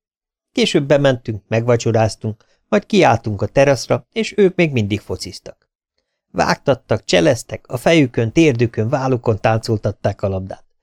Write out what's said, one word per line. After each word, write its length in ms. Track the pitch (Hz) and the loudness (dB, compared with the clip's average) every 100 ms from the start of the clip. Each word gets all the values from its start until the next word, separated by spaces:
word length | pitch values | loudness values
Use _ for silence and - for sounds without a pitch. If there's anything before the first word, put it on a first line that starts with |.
| _ _ _ _ _ | _ _ _ _ _
Később 340 | - 220 170 139 | -2 0 0 2
bementünk, 560 | 143 139 127 - 107 - | 2 2 0 -4 -8 -2
megvacsoráztunk, 960 | 113 120 120 117 110 110 - 110 110 _ _ - | -2 2 0 2 2 0 -2 -8 -10 _ _ -2
majd 180 | 208 - | -2 2
kiálltunk 560 | 208 139 117 113 101 | 2 4 2 -2 -6
a 40 | 107 | -2
teraszra, 600 | 139 139 127 - 131 - | 2 2 2 -2 -4 -4
és 220 | 226 214 - | -6 -4 2
ők 180 | 190 | 2
még 180 | 185 165 | 2 0
mindig 280 | 127 101 101 | 0 -2 -4
fociztak. 720 | - 92 - - - - _ _ _ _ _ _ _ | -6 -10 -10 -16 -20 -20 _ _ _ _ _ _ _
Vágtattak, 760 | 185 - 175 - 123 - 113 | -4 -2 -2 -2 -2 -2 -6
cseleztek, 600 | - 175 165 120 - 110 - | 0 0 2 0 -4 -16 -10
a 100 | 123 | -4
fejükön, 560 | - 165 127 - 113 | 2 2 2 0 -2
térdükön, 560 | 165 160 117 117 - 110 | 2 2 2 -2 -2 -4
vállukon 520 | 139 135 123 117 101 | -2 -2 -2 -2 -2
táncoltatták 800 | 117 110 - 107 107 - 107 101 | 0 0 -2 -4 -4 -4 -6 -4
a 60 | 101 | -4
labdát. 360 | 95 95 - _ _ | -6 -8 -16 _ _